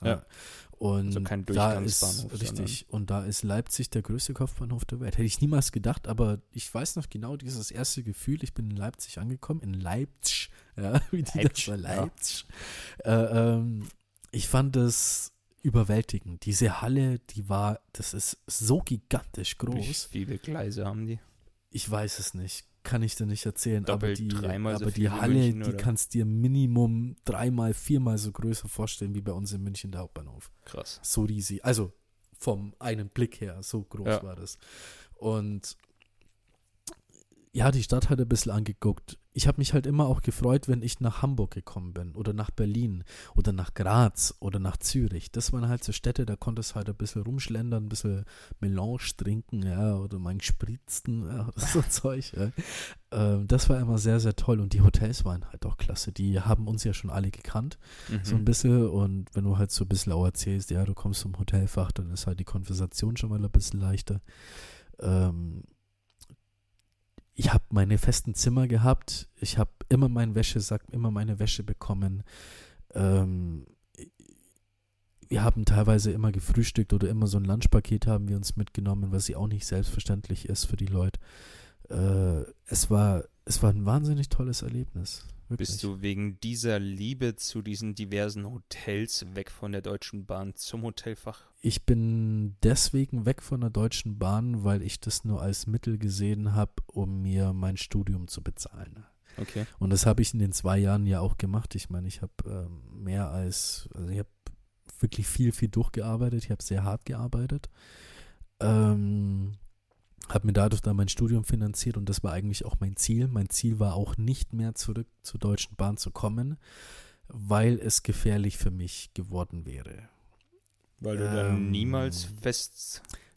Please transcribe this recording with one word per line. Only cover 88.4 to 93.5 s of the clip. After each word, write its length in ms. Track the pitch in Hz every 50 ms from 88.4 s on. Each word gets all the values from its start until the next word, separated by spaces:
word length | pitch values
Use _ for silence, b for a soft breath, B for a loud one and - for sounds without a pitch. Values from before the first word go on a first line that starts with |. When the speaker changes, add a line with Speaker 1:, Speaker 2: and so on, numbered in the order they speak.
| 101 104
Speaker 1:
Hotels 760 | 123 120 - - - - - 110 101 104 113 117 - - - 90 95
weg 140 | 98 98 -
von 180 | - - - 104
der 100 | 101 98
Deutschen 460 | 95 95 101 101 - - - 104 95
Bahn 300 | - 98 95 98 98 92
zum 260 | - - - - 117
Hotelfach? 640 | 113 117 107 - - 113 110 - - 110 - - - _ _ _
Speaker 2:
Ich 240 | - 120 - - -
bin 720 | - 120 117 113 113 113 113 110 110 110 107 107 104 101 - -
deswegen 640 | 107 127 - - - - 135 135 - - 120 107
weg 160 | 120 135 -
von 180 | - -